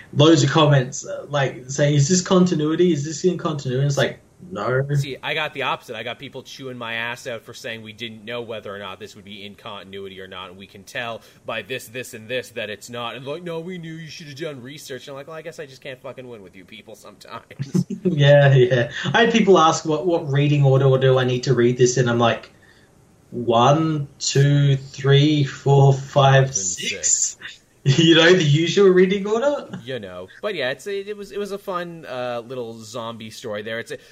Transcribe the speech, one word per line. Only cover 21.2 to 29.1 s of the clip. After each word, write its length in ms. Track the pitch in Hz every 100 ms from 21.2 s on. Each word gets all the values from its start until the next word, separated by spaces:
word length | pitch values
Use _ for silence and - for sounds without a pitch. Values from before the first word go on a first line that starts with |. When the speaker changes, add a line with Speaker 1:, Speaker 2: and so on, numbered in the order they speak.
Speaker 1:
need 200 | 127 123
to 100 | 139
read 240 | 120 120 123
this 180 | 123 -
in?" 100 | 123
I'm 100 | 117
like, 320 | 117 113 - _ _ _ _ _ _ _ _
"One, 800 | 120 117 117 127 151 160 151 139 -
two, 580 | - 139 143 143 143 135
three, 680 | - - 139 139 151 147
four, 480 | 135 - 135 139 139
five, 500 | 135 - 143 135 135 135
Speaker 2:
And 80 |
Speaker 1:
six." 360 | - - - - 95 -
Speaker 2:
six. 240 | - - -
Speaker 1:
<laughs> 180 | - - _ _ 139
You 280 | 139 165
know, 180 | 160 165
the 100 | 185
usual 460 | 151 147 175 196 196
reading 380 | 180 185